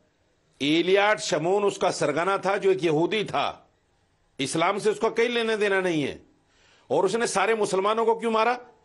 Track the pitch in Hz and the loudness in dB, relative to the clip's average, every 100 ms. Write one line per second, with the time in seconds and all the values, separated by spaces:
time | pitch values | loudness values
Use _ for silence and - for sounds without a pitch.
0 | _ _ _ _ _ - 139 160 170 196 | _ _ _ _ _ -6 0 0 2 4
1 | 202 208 - 165 160 202 202 - 185 - | 4 0 -2 -2 0 0 0 0 -2 0
2 | 147 143 175 196 185 202 190 180 165 151 | -2 0 -2 0 -2 0 0 2 2 0
3 | 170 214 190 139 110 78 _ _ _ _ | 0 -2 -2 -4 -4 -6 _ _ _ _
4 | _ _ _ - 131 160 170 202 214 208 | _ _ _ -8 -4 0 0 0 -2 0
5 | 226 226 240 233 226 220 202 190 185 160 | 0 0 0 0 -2 0 0 0 0 -2
6 | 127 78 - _ _ _ _ _ - 143 | -2 -6 -16 _ _ _ _ _ -4 0
7 | 185 220 233 196 196 226 196 185 202 220 | 2 0 -2 0 0 0 0 0 0 2
8 | 226 208 226 220 226 247 - - | 0 0 0 2 2 0 -6 -20